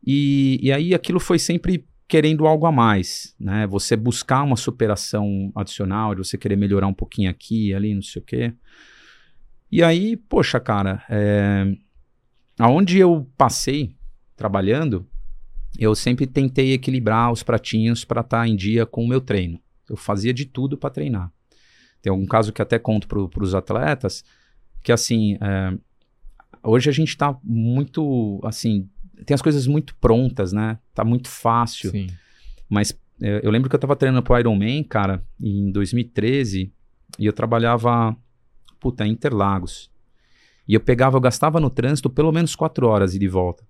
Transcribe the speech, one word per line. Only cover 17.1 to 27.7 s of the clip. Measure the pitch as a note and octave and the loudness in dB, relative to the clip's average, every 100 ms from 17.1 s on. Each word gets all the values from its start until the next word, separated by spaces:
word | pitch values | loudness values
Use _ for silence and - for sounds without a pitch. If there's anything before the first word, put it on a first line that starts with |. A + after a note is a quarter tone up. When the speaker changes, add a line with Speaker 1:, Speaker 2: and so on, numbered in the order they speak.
| A2 A#2+ | 2 2
Speaker 1:
os | A2+ | -2
pratinhos | - A2+ - A2 A2+ A#2 | -2 -2 0 0 0 -2
pra | - A#2 | -2 -6
tá | A2+ A#2 A#2 | -2 0 0
em | G#2+ | 0
dia | G2 A#2 A2 | 0 0 0
com | - | -2
o | A#2 | 0
meu | C3 | 0
treino. | C3 G2+ F2+ E2 _ _ _ | 0 -2 -2 -8 _ _ _
Eu | A2 | -12
fazia | - G2+ A2 | -4 -2 -2
de | B2+ C#3 | -2 -6
tudo | - C3+ C#3+ | -6 -6 -4
pra | C#3+ | -6
treinar. | D3 D3 G#2+ F2+ _ _ _ _ _ _ _ | -6 -4 -4 -6 _ _ _ _ _ _ _
Tem | - | -4
algum | F#2+ F#2+ | -2 0
caso | A2+ G#2+ | 0 0
que | - | -2
até | G#2+ A#2 | -2 -2
conto | - G#2+ - | 0 -2 -2
pro, | G#2 F#2+ | -4 -4
pros | - G2 | -4 -2
atletas, | F#2+ - G2+ D3 C#3 G2 - _ _ _ _ _ - | -2 -2 -2 0 -2 -4 -8 _ _ _ _ _ -12
que | - | 0
assim, | A#2 - A#2 G#2+ G2 | 0 2 0 0 0
é, | G#2 G2 F#2+ F#2+ _ _ _ _ - - _ - | -2 -2 -2 -6 _ _ _ _ -20 -20 _ -10
hoje | - A#2 C#3 | 2 2 4
a | |
gente | C3+ D#3+ - | 0 -2 0
tá | C#3+ C3+ | -2 -2
muito, | - A2+ A#2 | -4 -2 0